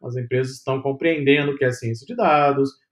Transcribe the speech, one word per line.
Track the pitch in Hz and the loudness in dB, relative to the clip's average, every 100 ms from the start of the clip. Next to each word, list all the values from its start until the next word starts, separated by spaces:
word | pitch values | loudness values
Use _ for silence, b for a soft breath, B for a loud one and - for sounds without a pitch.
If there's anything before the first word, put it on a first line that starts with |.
As | 127 127 | -10 -8
empresas | 120 127 131 | -2 -2 -2
estão | - - 135 | -6 -4 -4
compreendendo | 139 135 165 156 139 147 143 | -2 -2 0 0 4 4 2
o | 139 | 0
que | |
é | 127 | -2
ciência | 120 117 113 - | -2 -6 -8 -10
de | 233 | -2
dados, | 185 147 143 139 135 - _ | 2 4 4 2 -2 -4 _